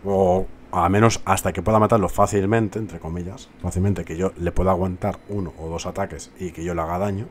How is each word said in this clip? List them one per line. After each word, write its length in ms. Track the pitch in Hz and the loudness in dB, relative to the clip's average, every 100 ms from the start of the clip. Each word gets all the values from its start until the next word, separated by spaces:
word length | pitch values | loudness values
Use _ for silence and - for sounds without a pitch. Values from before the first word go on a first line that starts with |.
o 440 | 98 98 92 92 - - - | 2 4 4 4 0 -10 -6
al 180 | - 87 | 0 4
menos 320 | 101 113 - - | 6 4 4 0
hasta 280 | 95 95 | 0 0
que 80 | 90 | -2
pueda 160 | 90 110 | 2 4
matarlo 320 | 107 113 92 | 4 4 2
fácilmente, 680 | - 101 104 95 113 107 113 | 2 2 2 2 0 0 -4
entre 200 | 104 87 | -10 -10
comillas, 500 | 80 85 87 95 - - | -8 -8 -8 -12 -20 -10
fácilmente, 420 | 90 90 98 87 | -4 0 0 0
que 140 | 85 82 | -4 -2
yo 140 | 95 - | -2 -2
le 160 | 87 | -2
pueda 200 | - 92 | 2 2
aguantar 480 | 90 95 90 101 92 - | 2 0 -2 -4 -6 -8
uno 240 | 104 87 - | -6 -6 -8
o 100 | 80 | -10
dos 160 | 82 92 | -8 -8
ataques 460 | 90 98 82 - - | -6 -6 -8 -16 -12
y 120 | 92 | -12
que 120 | 80 | -8
yo 100 | 85 | -6
le 80 | 85 | -4
haga 160 | 82 87 | -2 -2
daño 300 | 101 98 - | -2 -4 -8